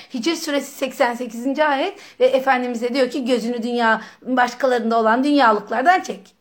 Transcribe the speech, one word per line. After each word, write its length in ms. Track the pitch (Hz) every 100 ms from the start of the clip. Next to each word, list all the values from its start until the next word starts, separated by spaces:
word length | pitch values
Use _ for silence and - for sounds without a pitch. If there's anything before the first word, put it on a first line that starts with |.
| -
Hicr 220 | 254 311 330
Suresi 360 | - 285 269
seksen 420 | - 262 - 254
sekizinci 520 | 233 247 226 247 277 302
ayet 340 | 269 349 - - -
ve 60 | 254
Efendimiz 560 | 262 262 254 247 233
de 120 | 240
diyor 160 | 262 254
ki, 160 | 302 240
"Gözünü 380 | 247 220 240
dünya, 380 | 226 240 226 220 - -
başkalarında 800 | - 254 240 - 262 247 220 226
olan 240 | 220 233
dünyalıklardan 760 | 277 285 240 208 208 226 262 370
çek." 360 | - 196 - _